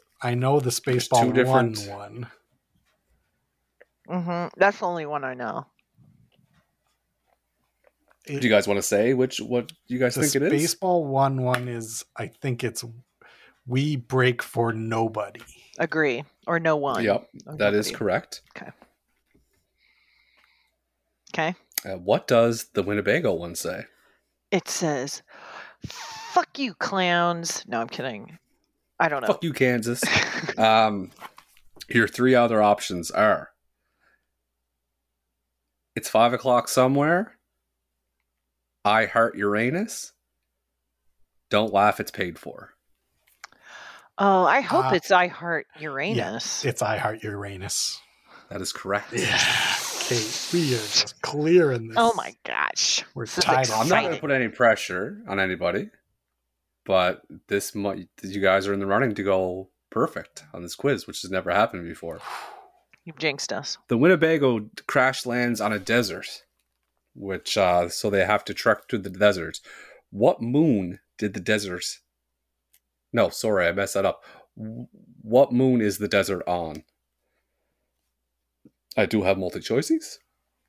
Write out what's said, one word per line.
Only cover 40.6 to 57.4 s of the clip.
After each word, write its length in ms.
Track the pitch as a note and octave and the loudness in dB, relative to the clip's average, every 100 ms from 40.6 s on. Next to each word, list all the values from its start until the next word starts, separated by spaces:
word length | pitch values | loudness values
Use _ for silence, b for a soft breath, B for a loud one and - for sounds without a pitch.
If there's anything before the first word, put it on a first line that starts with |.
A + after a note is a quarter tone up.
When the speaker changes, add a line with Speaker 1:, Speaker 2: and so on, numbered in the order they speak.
| _ _ _ _ _ _ _ _ - | _ _ _ _ _ _ _ _ -2
Speaker 2:
"Don't 240 | G#2 G#2+ | 0 2
laugh, 280 | G2 G#2 G2 | 4 4 2
it's 100 | G#2 | -6
paid 280 | - F2+ - | -8 -8 -10
for." 340 | - - - _ _ _ _ _ _ _ - B B B B B B - | -16 -16 -20 _ _ _ _ _ _ _ -20 B B B B B B 0
Speaker 3:
Oh, 260 | G3 F#3+ F3+ | 4 6 4
I 160 | C4 | 2
hope 240 | - D#4+ C3 | 2 0 2
Speaker 1:
Uh, 80 | F3+ | 0
Speaker 3:
it's 160 | - | 4
I 160 | F#3 F3+ | 4 4
heart 380 | - E3+ D#3+ - - | -2 -6 -6 -6 -12
Speaker 1:
yeah, 60 | |
Speaker 3:
Uranus. 840 | D3+ C#3 C3+ B2 - A2+ - - | -10 -6 -4 -4 -4 -6 -8 -4
Speaker 1:
it's 180 | C3+ - | -4 -2
I 140 | G#2+ G#2+ | -2 -2
Heart 260 | G#2+ A2 | -4 -6
Uranus. 800 | G#2+ G2+ G2+ G2 G2 - - - - b b b - | -8 -8 -10 -10 -8 -4 -6 -8 -16 b b b -14
Speaker 2:
That 100 | F#2+ | -10
is 120 | F#2 | -8
correct. 400 | - F#2+ G2+ - | -8 -4 -4 -2
Speaker 1:
Yeah. 260 | A#2+ A2+ - B B B B - - - | -4 0 2 B B B B -4 -6 -2
Kate, 400 | A#2+ A2 - - | -2 -2 -6 -2
we 220 | F3 D3 | 0 0
are 40 | A#2+ | 0
just 440 | G#2 - - - | 0 -2 -2 -4
clearing 640 | - D3 D#3 F3 D3+ B2 A2+ | -6 -2 4 6 6 2 -2
this. 100 | A3 | 2
Speaker 3:
Oh 140 | A#3 | 4
my 200 | G3+ - - | 2 -4 -10
gosh. 600 | - A1+ D2 - - - - | -8 -4 -2 0 -2 -2 -4
Speaker 1:
We're 120 | C3+ A2+ | -10 -6
Speaker 3:
This 120 | - | -2
is 60 | |
Speaker 1:
tied 260 | - C3 B2 | 2 2 2
up. 80 | A2 | 2
Speaker 2:
I'm 100 | A#2 | 2
not 60 | |
gonna 40 | D#3+ C#3+ | 2 0
Speaker 3:
exciting. 120 | D3+ | -2
Speaker 2:
put 100 | D3 | 0
any 160 | C3+ A#2 | 0 0
pressure 720 | - A#2+ G#2+ - F2+ A2+ G#3 A#3 | 4 4 4 0 -4 -6 -8 -4
on 100 | G2 | -2
anybody, 520 | F#2+ F#2 F2 F#2 G#3 _ _ _ _ _ _ _ _ _ | 0 0 0 0 -4 _ _ _ _ _ _ _ _ _
but 380 | - F#2+ F#2 F#2+ - E2 | 0 2 2 -2 -10 -20